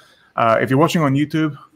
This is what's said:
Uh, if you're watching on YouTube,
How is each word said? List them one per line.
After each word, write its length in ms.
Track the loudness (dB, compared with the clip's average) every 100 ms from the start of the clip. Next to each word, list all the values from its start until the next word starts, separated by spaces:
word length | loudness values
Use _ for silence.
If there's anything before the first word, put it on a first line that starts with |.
| _ _ _ -2
Uh, 220 | 0 2
if 120 | 0
you're 80 | 0
watching 240 | 0 0
on 100 | 0
YouTube, 420 | 0 -2 -2 -4 -6 -20